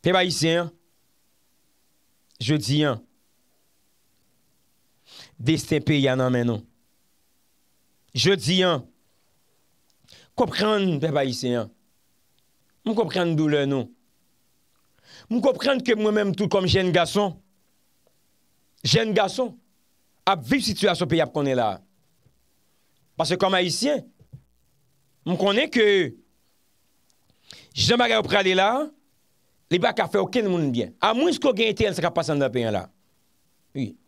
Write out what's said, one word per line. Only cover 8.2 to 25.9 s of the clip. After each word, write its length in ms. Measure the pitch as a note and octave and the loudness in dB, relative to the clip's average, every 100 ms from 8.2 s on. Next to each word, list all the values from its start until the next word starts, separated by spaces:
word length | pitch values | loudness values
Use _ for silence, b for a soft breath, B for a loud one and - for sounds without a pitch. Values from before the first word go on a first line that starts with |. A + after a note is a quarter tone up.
| E3+ | 0
dis, 300 | G3 A2 F#3 | 2 0 0
hein, 220 | F#3 D3+ - _ _ _ _ _ _ _ _ _ _ _ _ b b | 2 0 -6 _ _ _ _ _ _ _ _ _ _ _ _ b b
comprendre, 640 | - B3 - G#3+ G#3+ F#3+ D3+ | -4 -4 0 0 2 0 0
peuple 180 | D#3+ C#3+ | 0 0
haïtien. 520 | C3+ B2 B2+ A#2+ G#2+ _ _ _ _ _ _ _ _ _ _ _ | -2 -2 -4 -4 -4 _ _ _ _ _ _ _ _ _ _ _
Nous 100 | - | -6
comprenons 400 | A3 F#3+ F#3 E3+ | -2 -2 0 0
douleur, 320 | D#3+ D#3 D3 C#3 | 2 2 2 0
nous. 260 | C#3 A2+ - _ _ _ _ _ _ _ _ _ _ B B B | -2 -4 -12 _ _ _ _ _ _ _ _ _ _ B B B
Nous 120 | A#3 | 0
comprenons 400 | C#4 B3+ C4+ C4+ | 0 0 0 0
que 140 | B3+ | 0
moi-même, 420 | G#3+ G#3+ G#3+ G3+ F3 | 0 2 2 0 -2
tout 100 | G3 | 0
comme 200 | G3 F#3 | 0 2
jeune 260 | F#3+ F#3 | 2 2
garçon, 480 | F3 E3 G3+ G3+ - _ _ _ _ _ _ _ _ _ _ _ _ _ _ | 2 2 0 0 -4 _ _ _ _ _ _ _ _ _ _ _ _ _ _
jeune 280 | - A3 A3+ | 0 0 2
garçon, 460 | G3+ G3 - B3 - _ _ _ _ _ _ | 0 0 -2 -6 -6 _ _ _ _ _ _
à 120 | - F#3+ | -2 -2
vivre 260 | A#2 C4+ | 0 -2
situation 440 | A3 F#3+ G3 E3+ E3 | -2 0 0 0 -2
pays 180 | E3 D3+ | 0 0
qu'on 140 | D#3+ C#3+ | -2 -2
est 80 | |
là. 280 | B2+ A2 F#2+ _ _ _ _ _ _ _ _ _ _ _ _ _ - | 0 0 -4 _ _ _ _ _ _ _ _ _ _ _ _ _ -6
Parce 140 | D#3+ | -2
que 40 | |
comme 200 | F3+ F#3+ | 0 2
haïtien, 500 | F#3 F3+ - C4+ C#4 - _ - - _ _ _ _ _ _ _ _ | 2 0 -2 -2 -2 -6 _ -20 -20 _ _ _ _ _ _ _ _
nous 120 | - F3 | -6 0
connaissons 340 | G3 G3+ D#4 | 2 2 0
que 440 | B3 G#3+ | 2 4